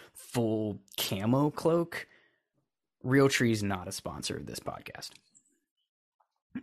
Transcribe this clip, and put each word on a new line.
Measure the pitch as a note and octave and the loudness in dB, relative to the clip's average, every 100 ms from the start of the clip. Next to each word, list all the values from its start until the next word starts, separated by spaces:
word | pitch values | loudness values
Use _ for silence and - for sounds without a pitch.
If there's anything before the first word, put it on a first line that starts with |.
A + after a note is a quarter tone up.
| - | -20
full | - - B2 A2+ A2 G#2+ G2 - - | -20 -6 0 2 2 0 -4 -10 -8
camo | - G2 A2 C3 D3 | -4 -2 2 2 2
cloak. | - E3 E3+ E3+ - - _ _ _ _ _ _ _ _ _ | 2 2 2 0 -6 -12 _ _ _ _ _ _ _ _ _
Realtree | B2 C#3 C3+ - A#2+ | 2 6 6 6 2
is | A2 | 2
not | G2+ F#2 F2+ | 0 -2 -6
a | |
sponsor | - - D2+ - D#2+ | -8 -10 -8 -6 -6
of | C#2+ | -8
this | - | -10
podcast. | - - - - - - _ _ _ _ _ _ _ _ _ _ _ _ _ - | -10 -10 -14 -14 -16 -16 _ _ _ _ _ _ _ _ _ _ _ _ _ -14